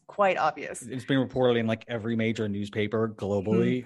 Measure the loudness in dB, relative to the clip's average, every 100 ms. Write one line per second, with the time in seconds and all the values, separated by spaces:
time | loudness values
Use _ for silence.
0 | -10 0 2 4 0 -2 -10 -12 -10 -8
1 | 0 2 2 2 4 4 2 -2 -4 -6
2 | -2 0 0 0 -2 -4 -4 -2 -2 0
3 | -2 -2 -2 0 2 2 2 0